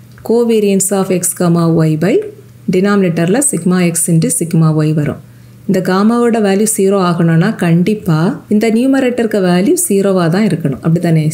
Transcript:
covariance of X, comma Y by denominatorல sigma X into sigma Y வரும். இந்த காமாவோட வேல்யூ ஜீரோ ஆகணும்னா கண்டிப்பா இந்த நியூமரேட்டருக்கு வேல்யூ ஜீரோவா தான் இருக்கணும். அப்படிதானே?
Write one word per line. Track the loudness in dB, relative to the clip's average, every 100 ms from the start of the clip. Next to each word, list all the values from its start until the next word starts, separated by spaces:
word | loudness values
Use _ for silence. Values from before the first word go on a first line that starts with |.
| -20 -10 -2
covariance | 0 2 2 2 0 0 -2
of | -2 -2
X, | -4 -2
comma | 0 2 2 2 0
Y | 0
by | 0 0 -2 -12 -20 -14 -4
denominatorல | 0 2 2 0 0 0 0 -2
sigma | -2 -2 0 0
X | -2 0
into | 0 0 -2
sigma | -2 0 2 2
Y | 0 0
வரும். | -2 -6 -14 -20 -20 -12 -4
இந்த | -2 0
காமாவோட | 0 2 2 0 0 0
வேல்யூ | 0 0 0
ஜீரோ | 0 2 0
ஆகணும்னா | 0 2 2 0 0
கண்டிப்பா | 0 2 0 -2 -2 0 0 -4 -2
இந்த | 0 0 0
நியூமரேட்டருக்கு | 0 0 0 -2 -2 0 0
வேல்யூ | 2 2 0 0
ஜீரோவா | 0 0 0 0
தான் | 0 0
இருக்கணும். | -2 -4 -4
அப்படிதானே? | -2 0 0 0 0